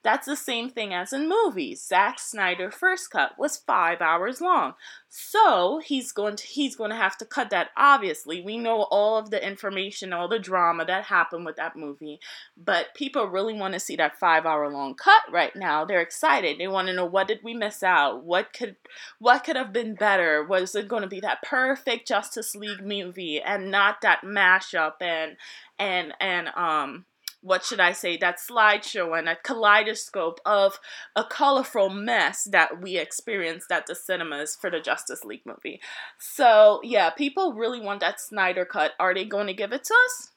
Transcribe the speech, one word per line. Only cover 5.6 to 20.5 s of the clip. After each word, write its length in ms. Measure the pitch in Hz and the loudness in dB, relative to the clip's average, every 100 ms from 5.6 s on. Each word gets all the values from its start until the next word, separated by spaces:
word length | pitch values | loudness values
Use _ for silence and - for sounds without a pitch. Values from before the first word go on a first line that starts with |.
| 180 311 | 2 0
he's 260 | 302 269 240 | -4 -4 -4
going 260 | - 208 208 | -4 -4 -6
to, 100 | - | -10
he's 280 | 277 269 | -4 -4
gonna 220 | - 214 226 | -4 -6 0
have 220 | 196 - | -2 -2
to 80 | 220 | -8
cut 240 | - 220 | -6 0
that. 180 | 180 214 - | 0 0 4
Obviously, 640 | 277 277 196 151 143 175 | 6 6 2 -6 -8 -10
we 160 | 185 226 | -8 -4
know 280 | 233 226 202 | 0 0 2
all 280 | 202 208 220 | 4 4 2
of 120 | 214 | -2
the 160 | 202 190 | -4 -4
information, 680 | 196 208 196 196 - 190 | -6 -6 -6 -6 -8 -8
all 120 | 175 175 | -6 -2
the 120 | 226 | -4
drama 480 | 185 185 170 170 165 | 0 2 4 2 -2
that 180 | 190 | -2
happened 400 | - 185 170 170 | 2 2 2 -4
with 120 | 170 156 | -8 -6
that 200 | 165 160 | -8 -8
movie, 420 | 147 143 151 147 - - - _ | -14 -12 -16 -16 -18 -20 -20 _
but 380 | 170 175 - | -2 -2 -2
people 320 | - 269 269 202 | -8 -6 -2 -2
really 260 | 185 220 | -2 -4
wanna 260 | 214 190 170 | -4 -6 -6
see 160 | - 147 | -6 0
that 220 | 151 - | 0 2
five 280 | 175 160 160 | 4 4 4
hour 260 | 151 147 | 0 -2
long 220 | 143 139 | -4 -8
cut 260 | 131 - 440 - | 0 6 6 6
right 240 | 170 151 | 0 0
now. 300 | - 180 151 | 0 0 0
They're 160 | 170 185 | 2 0
excited. 560 | 170 - 311 247 170 147 | 0 -2 2 2 0 -4
They 100 | 185 | -4
wanna 260 | 190 185 | -2 -2
know, 100 | 185 | -2
what 240 | 180 190 196 | 0 0 0
did 120 | 214 | -4
we 100 | 214 | -6
miss 300 | 233 214 - | -6 -6 -2
out? 420 | 190 170 143 117 | 2 4 2 -2
What 300 | 165 180 214 | -2 -2 -2
could, 220 | - 202 190 _ - - - | -10 -10 -10 _ -20 -20 0
what 260 | 220 277 | 4 4
could 120 | 302 269 | 4 -4
have 160 | 233 | -2
been 240 | 208 220 190 | -4 -4 0
better? 460 | 208 196 170 151 | 2 4 4 2
Was 320 | 151 | 2